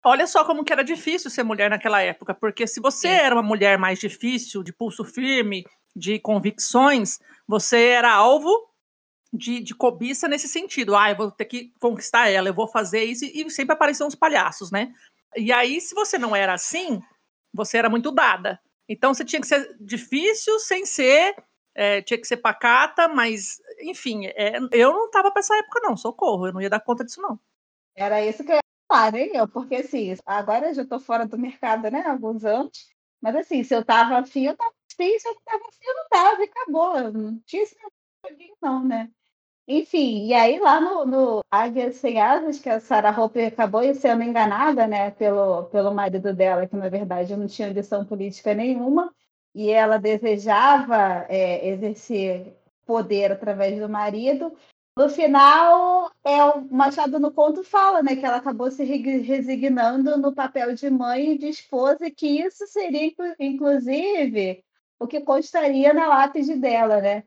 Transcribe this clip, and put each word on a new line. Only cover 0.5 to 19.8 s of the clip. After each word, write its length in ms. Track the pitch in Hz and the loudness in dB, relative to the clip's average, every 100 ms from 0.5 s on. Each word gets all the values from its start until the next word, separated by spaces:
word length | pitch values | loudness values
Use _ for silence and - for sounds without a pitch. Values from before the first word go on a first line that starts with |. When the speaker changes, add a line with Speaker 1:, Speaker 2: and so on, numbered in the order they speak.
| 311 | 0
Speaker 1:
que 100 | 302 | -2
era 100 | 285 | -2
difícil 460 | 277 330 320 349 302 | -2 -4 -4 -6 -6
ser 140 | - | -6
mulher 260 | 226 214 202 | -4 -2 -2
naquela 320 | 214 220 208 | 0 0 0
época, 320 | 185 170 - | 0 -4 -10
porque 320 | 185 220 202 226 | -6 -6 -4 -6
se 140 | 240 | -2
você 280 | 247 277 349 | -4 -2 0
Speaker 2:
Sim. 60 | |
Speaker 1:
era 220 | 370 277 240 | 2 4 2
uma 80 | |
mulher 340 | 208 214 196 190 | 0 2 4 4
mais 220 | 190 185 | 0 -2
difícil, 640 | 208 - 233 254 247 202 | -6 -6 -6 -4 -6 -12
de 100 | 170 | -12
pulso 320 | - 233 - 220 | -10 -10 -8 -12
firme, 580 | - 262 269 214 196 180 _ _ - | -6 -2 -2 -2 -6 -10 _ _ -12
de 220 | 170 214 | -6 -4
convicções, 1000 | - 208 190 214 - 247 269 277 196 - _ _ - | -2 -2 -2 -4 -2 4 4 4 -2 -8 _ _ -4
você 420 | 202 - 233 233 | -2 2 4 6
era 220 | 247 240 | 6 6
alvo 400 | 208 226 285 311 440 - _ _ _ _ _ _ | 6 6 6 4 0 0 _ _ _ _ _ _
de, 280 | - - 240 | -10 -6 -8
de 160 | 208 - | -8 0
cobiça 520 | 247 240 247 269 330 | 0 0 -8 -4 -4
nesse 200 | 294 285 | -4 -4
sentido. 480 | 330 381 - 208 208 | -8 -6 -6 2 4
"Ah, 160 | 208 | 4
eu 40 | 196 | 2
vou 160 | 214 | -6
ter 140 | _ 208 | _ -10
que 260 | 247 240 _ | -10 -14 _
conquistar 500 | 240 240 - 233 233 | -4 -2 0 2 4
ela, 200 | 190 190 | 2 0
eu 40 | |
vou 140 | 185 220 | -2 -2
fazer 360 | 226 196 214 | -2 -2 -2
isso", 220 | 226 240 277 | -2 -6 -10
e 240 | 302 311 | -10 -10
sempre 240 | 311 277 | -8 -2
apareciam 340 | 311 302 294 294 | -2 -2 -4 -6
uns 80 | 277 | -2
palhaços, 560 | 320 285 - - 185 | 0 2 -2 -6 -8
né? 200 | 196 247 - _ _ _ - | -6 -6 -10 _ _ _ -6
E 160 | 226 | 0
aí, 280 | 247 247 302 | 0 0 -2
se 140 | - 381 | -6 -6
você 220 | 415 359 | -4 -4
não 180 | 240 208 | -2 0
era 180 | 190 | 0
assim, 480 | 185 - 330 370 208 - _ _ _ _ | -2 -6 -8 -6 -8 -10 _ _ _ _
você 240 | 185 208 233 | -10 -4 0
era 120 | 226 | 0
muito 220 | 233 262 | 0 -2
dada. 480 | 269 262 185 190 185 _ _ _ | 2 2 0 -4 -8 _ _ _
Então, 260 | 214 262 | 0 0
você 100 | 269 | 0
tinha 160 | 247 311 | -4 -6
que 80 | - | 0
ser 300 | 285 277 | -2 -2
difícil 800 | - | -16